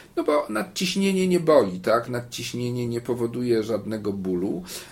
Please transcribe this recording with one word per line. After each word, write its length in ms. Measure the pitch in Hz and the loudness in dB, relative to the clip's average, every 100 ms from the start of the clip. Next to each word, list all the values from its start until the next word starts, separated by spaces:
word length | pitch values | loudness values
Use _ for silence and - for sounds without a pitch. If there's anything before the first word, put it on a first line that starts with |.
| - - | -10 -4
No 80 | |
bo 220 | 320 294 - | 0 0 0
nadciśnienie 760 | 214 190 - 180 196 196 190 185 | -4 -4 -4 -2 2 2 2 2
nie 120 | 175 | 2
boli, 400 | 160 147 104 90 | 6 6 6 0
tak? 300 | - 117 - | 2 2 2
Nadciśnienie 800 | 123 - - 120 123 123 123 120 | -6 -6 -10 -8 -4 -4 -2 -2
nie 140 | 120 | -4
powoduje 640 | 120 117 117 120 123 113 | -2 -2 -2 -2 2 2
żadnego 500 | 107 107 98 110 104 | 2 -4 -4 -4 -4
bólu. 500 | 98 92 90 98 - - - - | -2 -2 0 0 -4 -8 -14 -14